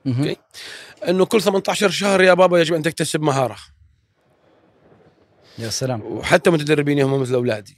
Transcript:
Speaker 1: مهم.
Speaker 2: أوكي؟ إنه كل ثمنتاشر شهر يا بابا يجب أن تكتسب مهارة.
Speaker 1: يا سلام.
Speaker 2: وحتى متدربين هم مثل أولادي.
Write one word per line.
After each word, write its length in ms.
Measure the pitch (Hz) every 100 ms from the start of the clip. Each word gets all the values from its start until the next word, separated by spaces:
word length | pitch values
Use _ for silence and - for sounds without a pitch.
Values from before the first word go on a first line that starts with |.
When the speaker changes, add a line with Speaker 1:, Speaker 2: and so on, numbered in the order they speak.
| 135
Speaker 1:
مهم. 220 | 123 147
Speaker 2:
أوكي؟ 100 | - _ - - - - - -
إنه 180 | 185 185
كل 160 | 226
ثمنتاشر 480 | 202 196 190 180 208
شهر 320 | 151 202 190
يا 120 | 185
بابا 260 | 180 185 175
يجب 160 | 160 165
أن 80 |
تكتسب 380 | 156 - 156 160
مهارة. 360 | 151 135 123 104 - _ _ _ _ _ _ _ _ _ _ _ _ _ _ _ _ _ _ -
Speaker 1:
يا 100 | 113
سلام. 320 | 110 131 117
Speaker 2:
وحتى 480 | 117 117 - 170 190
متدربين 500 | 165 147 151 143 143
هم 200 | 135 139
مثل 120 | 127
أولادي. 420 | 127 123 107 98